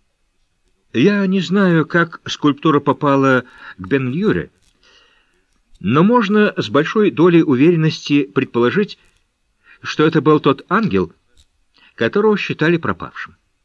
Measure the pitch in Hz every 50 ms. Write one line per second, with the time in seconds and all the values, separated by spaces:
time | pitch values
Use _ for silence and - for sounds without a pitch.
0 | _ _ _ _ _ _ _ _ _ _ _ _ _ _ _ _ _ _ - 117
1 | 135 196 208 202 196 190 185 196 165 156 180 208 196 180 170 160 147 151 - 175
2 | 170 165 - - - - - - - 147 139 143 - 160 143 147 143 147 135 -
3 | - 143 139 139 135 135 131 127 120 - - - - - - - 92 - 139 135
4 | 131 123 127 165 208 208 120 87 69 - _ _ _ _ _ _ _ _ _ _
5 | _ _ _ _ _ _ _ _ _ _ _ _ _ _ _ - - 95 120 147
6 | 175 208 240 247 214 185 214 214 208 202 - - 127 - 104 139 156 - - 220
7 | 208 175 117 - 180 185 170 165 160 170 135 120 143 175 175 160 156 160 160 -
8 | - - 147 143 139 143 - 143 135 131 - 120 120 120 113 180 208 - - _
9 | _ _ _ _ _ _ _ _ _ _ _ _ _ _ - _ - - - -
10 | 151 151 - 156 123 156 151 156 156 147 135 135 - - 175 214 226 170 98 95
11 | 90 - _ _ _ _ _ _ _ _ _ _ _ _ _ _ _ _ _ -
12 | 117 117 - 202 208 214 208 190 - - 127 - 156 160 175 165 - - 92 -
13 | - 62 - - - - 107 _ _ _ _ _ _